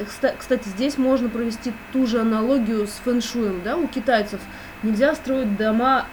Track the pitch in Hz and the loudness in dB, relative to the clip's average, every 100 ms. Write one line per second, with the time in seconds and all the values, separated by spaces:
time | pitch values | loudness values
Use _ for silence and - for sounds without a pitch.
0 | 208 - 262 - - 254 202 190 269 277 | -10 -2 -2 -2 -2 -2 -2 -2 -2 2
1 | 262 262 240 220 233 220 247 214 - 262 | 2 4 2 -2 -4 -4 -6 -8 -6 0
2 | 247 233 226 220 226 277 220 220 208 - | 2 2 2 2 2 2 2 0 -2 -4
3 | 247 240 226 240 208 180 196 320 285 269 | 0 0 0 -2 -2 -2 -2 -2 -2 -2
4 | 240 226 202 190 - - - - 220 208 | 2 2 2 -6 -12 -16 -16 -4 -2 2
5 | 277 302 254 269 226 202 214 220 262 254 | 2 2 0 0 0 2 2 4 4 2
6 | - | 0